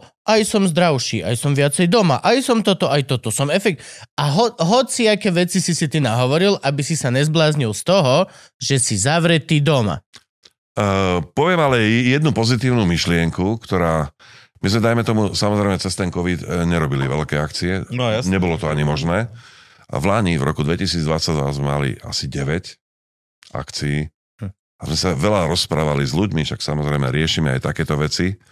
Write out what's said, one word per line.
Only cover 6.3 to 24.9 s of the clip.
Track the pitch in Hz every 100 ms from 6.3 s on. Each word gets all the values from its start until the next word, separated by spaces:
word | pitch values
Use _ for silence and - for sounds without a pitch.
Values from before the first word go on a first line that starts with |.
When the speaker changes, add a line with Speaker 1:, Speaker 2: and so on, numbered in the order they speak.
| 147 196 196
Speaker 1:
aby | 139 143
si | 143
sa | 160 131
nezbláznil | 127 151 156 156 151 120
z | -
toho, | - 190 139 139 190 - - _
že | - 135
si | -
zavretý | 104 98 165 165 165 - 160
doma. | 143 143 104 76 - - _ _ _ _ _
Speaker 2:
Eh, | - 104 95 95 90 -
poviem | - 156 180
ale | 147 123 107 113 123
jednu | 135 156
pozitívnu | 104 113 123 131 123
myšlienku, | 95 82 - 85 85 78 92 113
ktorá... | - 95 85 80 73 - - - - _
My | 95
sme, | 110
dajme | 113 117
tomu, | 113 110 104
samozrejme | 87 104 104 101 92
cez | 95
ten | - 92
covid, | 85 87 87
eh, | - 85
nerobili | 85 85 78 67
veľké | 67 71 76 73
akcie. | 76 - 90 95 -
Speaker 3:
No, | 123 123
jasne. | 110 92
Speaker 2:
Nebolo | 95 90
to | 80 76
ani | 76
možné. | 73 76 80 90 117 - - - - _
A | - 62
v | 80
lani, | 104 98 82
v |
roku | 67 78
dvetisícdvadsaťdva, | 73 87 92 82 78 80 - 78 69
sme | 71 69
mali | 71 69 55
asi | - - 69
deväť | 65 69 82 - - _ _ _ _ _ _ -
akcií. | 62 64 - 73 73 76 - _ _ 98 - _ _
A |
sme | -